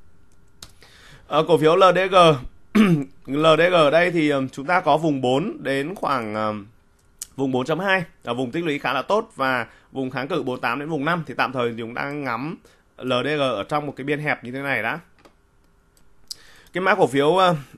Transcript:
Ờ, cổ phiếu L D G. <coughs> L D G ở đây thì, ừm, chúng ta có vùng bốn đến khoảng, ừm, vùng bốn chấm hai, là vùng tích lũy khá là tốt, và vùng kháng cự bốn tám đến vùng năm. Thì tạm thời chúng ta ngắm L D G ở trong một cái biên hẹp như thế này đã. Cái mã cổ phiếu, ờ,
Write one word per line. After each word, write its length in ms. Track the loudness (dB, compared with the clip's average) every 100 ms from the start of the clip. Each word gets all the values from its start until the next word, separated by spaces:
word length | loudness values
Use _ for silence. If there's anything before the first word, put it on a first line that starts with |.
| -20 -20 _ _ _ _ -20 _ -20 -20 -20 -20 -4
Ờ, 160 | -2 2
cổ 100 | 4
phiếu 180 | 4 6
L 80 | 6 4
D 20 | 2
G. 40 | 6 6 4 -2 -18 -2 2
<coughs> 480 | 4 4 -2 -12 -8
L 180 | 0 4 4
D 40 | 4
G 40 |
ở 180 | 4 4
đây 200 | 4 2
thì, 180 | 0 0
ừm, 200 | 0 -4
chúng 160 | -8 -2
ta 160 | 0
có 160 | 2 2
vùng 240 | 2 0
bốn 360 | 2 0 0 -6
đến 320 | -4 -4 -4 -6
khoảng, 400 | -2 -2 -2 -4
ừm, 320 | -4 -6 -10 _ _ _ _ -20 -18 -6
vùng 160 | -2
bốn 140 | -2 -2
chấm 140 | -4
hai, 240 | 0 -2 -2 _
là 100 | -8
vùng 180 | -6 -4
tích 140 | -4 -4
lũy 140 | -4
khá 140 | -2
là 80 | -4
tốt, 300 | 0 -2 -2 -6
và 320 | -2 -2 -4 -14 _
vùng 200 | -10 -8
kháng 160 | -6 -6
cự 160 | -4
bốn 180 | -4 -4
tám 180 | -4 -4
đến 100 | -6
vùng 160 | -4 -2
năm. 180 | -4 -6
Thì 60 |
tạm 180 | -4 -4
thời 220 | -2 -4 -4
chúng 180 | -10 -8
ta 160 | -8
ngắm 460 | -8 -6 -6 -8 -10 _ _ _ -12
L 160 | -4 -2
D 40 | -2 -2
G 40 |
ở 220 | -2 -2
trong 220 | -4 -4 -6
một 80 | -10
cái 80 |
biên 160 | -6 -6
hẹp 240 | -4 -6
như 80 | -6
thế 80 | -10
này 240 | -4 -4
đã. 160 | -4 -6 -12 _ -20 _ _ _ _ _ _ _ -20 _ -20 -20 -20 -20 -14
Cái 80 | -6
mã 140 | -2 2
cổ 120 | 2
phiếu, 300 | 2 2 4
ờ, 180 | 4 2 -6